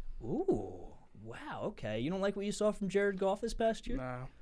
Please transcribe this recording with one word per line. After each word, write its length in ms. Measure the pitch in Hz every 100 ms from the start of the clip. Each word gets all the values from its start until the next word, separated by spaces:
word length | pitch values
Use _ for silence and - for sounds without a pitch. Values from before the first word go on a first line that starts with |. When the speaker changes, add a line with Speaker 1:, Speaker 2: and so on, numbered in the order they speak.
| - -
Speaker 1:
Ooh, 600 | 110 214 381 120 95 90 - - - -
wow, 380 | 110 131 294 143
okay. 360 | 131 - 107 110
You 120 | 131
don't 100 | 190
like 140 | 196 202
what 100 | 202
you 60 |
saw 200 | 202 214
from 180 | 208 196
Jared 280 | 190 202 190
Goff 240 | 190 202
this 140 | 226 -
past 320 | 226 220 -
year? 100 | 135
Speaker 2:
No. 300 | 127 123 135 -